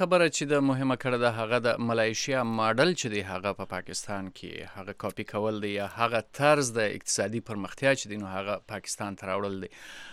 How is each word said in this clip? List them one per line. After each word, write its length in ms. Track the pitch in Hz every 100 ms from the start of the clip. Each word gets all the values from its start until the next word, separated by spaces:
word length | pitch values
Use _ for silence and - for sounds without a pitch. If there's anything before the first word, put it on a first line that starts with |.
خبره 280 | 180 180 165
چې 140 | - 143
ده 80 | 143 135
مهمه 260 | 131 135 123
کړې 160 | 131 123
ده، 60 | 120 110
هغه 180 | 110 123 117
د 140 | 107 117
ملایشیا 540 | 113 110 110 - 131
ماډل 520 | 117 113 110 113 170 175
چې 60 | 117
دی، 80 | 104 95
هغه 200 | 92 98 95
په 100 | 95 92
پاکستان 540 | - 92 - 101 95 -
کې 140 | 87 78 - 101
هغه 160 | 95 101 104
کاپي 180 | 101 104
کول 300 | 107 107 107
دی 100 | 104 101
یا 100 | 98 113
هغه 280 | 117 117 - -
طرز 300 | 143 147 127 113
د 140 | 104 98
اقتصادي 420 | - - 101 113
پرمختیا 540 | - 104 95 - 135
چې 120 | 135 101
دی، 100 | 104
نو 100 | 98 95
هغه 240 | 98 95 - 104
پاکستان 440 | - - 104 95
ته 100 | 98
راوړل 280 | 98 101 95
دی. 100 | 90 - - - -